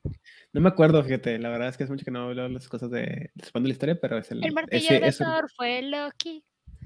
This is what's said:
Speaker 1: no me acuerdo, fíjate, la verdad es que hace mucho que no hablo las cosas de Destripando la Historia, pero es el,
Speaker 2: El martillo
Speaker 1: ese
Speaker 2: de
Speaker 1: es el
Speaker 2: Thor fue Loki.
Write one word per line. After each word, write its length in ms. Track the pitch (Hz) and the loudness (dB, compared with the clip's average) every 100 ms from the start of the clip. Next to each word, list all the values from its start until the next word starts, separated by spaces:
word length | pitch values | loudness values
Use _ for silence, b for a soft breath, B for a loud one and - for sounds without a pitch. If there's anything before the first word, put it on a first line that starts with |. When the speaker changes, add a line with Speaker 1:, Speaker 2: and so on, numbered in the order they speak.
| - - b b b | -8 -10 b b b
Speaker 1:
no 80 | 143 | 4
me 80 | 180 | 4
acuerdo, 340 | 180 156 156 | 8 8 8
fíjate, 360 | 131 131 120 113 | 4 0 -2 -4
la 100 | 117 | -4
verdad 200 | 117 127 | -4 -4
es 80 | 127 | -4
que 60 | |
hace 80 | 135 | -6
mucho 140 | 139 - | -6 -8
que 60 | |
no 120 | 123 123 | -6 -6
hablo 180 | 123 127 | -6 -6
las 200 | 127 127 | -8 -10
cosas 200 | 117 120 | -10 -6
de 400 | 120 117 - - - | -4 -4 -6 -12 -16
Destripando 320 | - 117 131 | -8 -2 -2
la 60 | |
Historia, 260 | 127 143 170 | 0 0 0
pero 180 | - 113 | -2 -4
es 140 | - | -6
el, 120 | - 320 | -6 -4
Speaker 2:
El 80 | |
martillo 240 | 311 320 - - | -4 -2 0 4
Speaker 1:
ese 140 | - | 4
Speaker 2:
de 80 | - | 4
Speaker 1:
es 120 | - | 0
el 80 | 320 | 0
Speaker 2:
Thor 220 | 320 311 - | -2 -4 -4
fue 260 | 240 247 | -4 -4
Loki. 640 | 269 294 294 - 330 311 _ _ - - | -4 -6 -6 -8 -10 -10 _ _ -20 -14